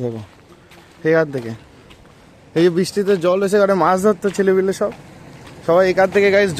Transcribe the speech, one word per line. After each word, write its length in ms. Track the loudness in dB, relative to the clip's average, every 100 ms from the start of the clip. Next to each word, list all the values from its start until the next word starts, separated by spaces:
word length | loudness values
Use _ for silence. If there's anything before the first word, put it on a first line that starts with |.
দেখো, 180 | -8 -8 -14 -20 -20 -20 -20 -20 -20 -8 0
এখান 180 | 0 0 -4
থেকে। 160 | -8 -12 -16 -20 -20 -20 -20 -20 -20 -20 -8 0
এই 60 | 0
যে 40 | 2
বৃষ্টিতে 360 | -4 -4 -2 0 0
জল 140 | 0 0
এসে 100 | 2
এখানে 160 | 2 2
মাছ 140 | 2 2 0
ধরতো 220 | 0 -4 -2
ছেলেপিলে 360 | 0 2 0 -2
সব, 100 | -6 -8 -20 -20 -20 -20 -20 -12 0
সবাই 160 | 2 2
এখান 180 | 2 0 2
থেকে, 120 | 2 2
গাইস, 160 | 0 2